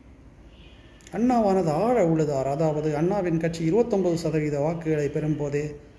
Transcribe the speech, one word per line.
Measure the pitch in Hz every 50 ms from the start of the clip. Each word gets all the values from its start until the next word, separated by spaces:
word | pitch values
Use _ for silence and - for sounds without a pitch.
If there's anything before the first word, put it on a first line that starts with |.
| - - - - - - - - - - - - - - - - - - - - - -
அண்ணாவானது | - 190 233 254 254 233 220 196 190 190 180 160
ஆழ | 147 160 202 240 254 233 180
உழுதார். | 165 165 160 156 147 143 135 131
அதாவது | 135 143 151 160 156 147 151 151 156 147
அண்ணாவின் | 143 160 180 202 208 180 180 165 160
கட்சி | 170 160 165 - 165
இருபத்தொன்பது | 160 175 226 240 233 214 196 180 175 165 165
சதவீத | 165 156 151 156 151 151 143 139
வாக்குகளை | 143 160 170 165 160 160 156 147 147 135
பெறும்போதே | - 156 156 156 151 139 147 143 143 147 151 151 - - - - -